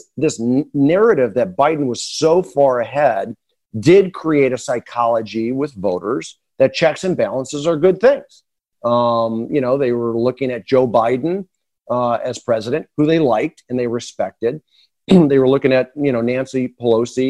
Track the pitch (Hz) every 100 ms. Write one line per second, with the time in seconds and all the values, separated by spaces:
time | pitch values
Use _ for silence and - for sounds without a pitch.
0 | - - 147 - 117 131 151 143 139 185
1 | 226 180 120 110 101 90 143 160 135 113
2 | - - 156 175 185 143 139 123 113 135
3 | 143 101 104 113 _ _ _ 110 117 190
4 | 185 - 160 147 135 123 - 123 - 120
5 | 117 117 107 110 113 131 147 107 95 90
6 | 98 147 - - _ - 135 - 160 151
7 | 185 139 104 123 131 147 156 156 180 185
8 | 247 285 - _ _ _ _ _ 120 120
9 | 120 117 113 113 117 151 123 139 127 120
10 | 117 113 123 127 131 120 - 131 127 113
11 | 117 127 156 190 185 _ _ _ - 123
12 | 123 117 123 117 - 113 110 151 - -
13 | 151 165 139 110 156 _ - 123 120 117
14 | - - 95 - 113 156 _ _ _ _
15 | - 185 147 139 131 139 135 131 127 147
16 | 143 120 117 127 135 131 123 - 120 113
17 | 120 131 131